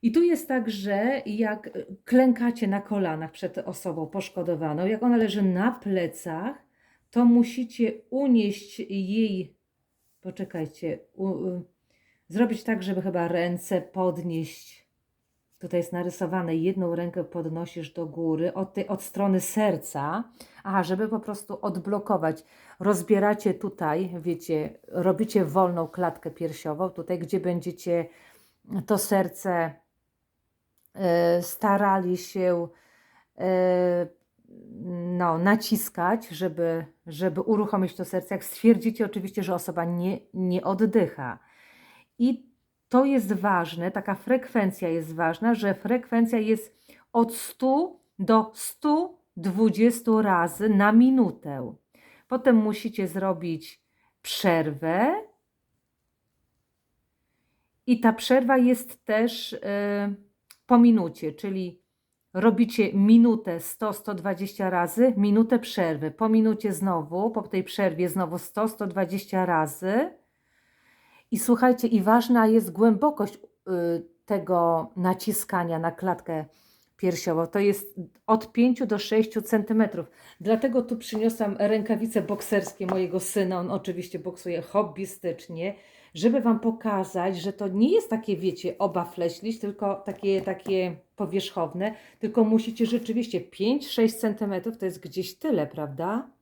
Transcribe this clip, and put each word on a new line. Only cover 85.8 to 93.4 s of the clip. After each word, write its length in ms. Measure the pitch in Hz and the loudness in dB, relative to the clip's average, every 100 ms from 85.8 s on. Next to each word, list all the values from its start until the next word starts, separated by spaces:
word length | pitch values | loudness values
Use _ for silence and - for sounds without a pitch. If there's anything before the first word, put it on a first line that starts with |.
| _ _ _ | _ _ _
żeby 260 | 160 202 262 | 0 2 4
wam 200 | 233 220 | 2 2
pokazać, 760 | 233 226 226 202 185 185 180 185 | 0 -4 -4 -4 -4 -4 -4 -4
że 160 | 175 | -8
to 160 | 196 202 | -6 -6
nie 240 | 185 240 | 2 4
jest 180 | 427 - | 4 2
takie, 260 | 226 226 180 | -6 -2 -2
wiecie, 420 | 185 - 180 - | -2 -2 -6 -2
oba 260 | 196 185 | -2 -2
fleślić, 540 | 170 - 170 170 214 226 | -6 -4 -4 -4 -8 -6
tylko 360 | 202 202 202 | -8 -6 -4
takie, 460 | 196 - 196 196 196 | -4 -8 -6 0 0
takie 560 | 190 185 - 190 185 160 _ _ | -2 -8 -2 -2 -2 -6 _ _
powierzchowne, 800 | 196 185 - - 165 180 202 220 - _ | -4 -4 -4 -4 -4 -2 -4 -6 -20 _
tylko 260 | 220 233 | -2 2
musicie 420 | 220 220 226 - 226 | 4 4 0 -2 0
rzeczywiście 540 | 233 - 220 233 180 | 0 -2 -4 -2 -6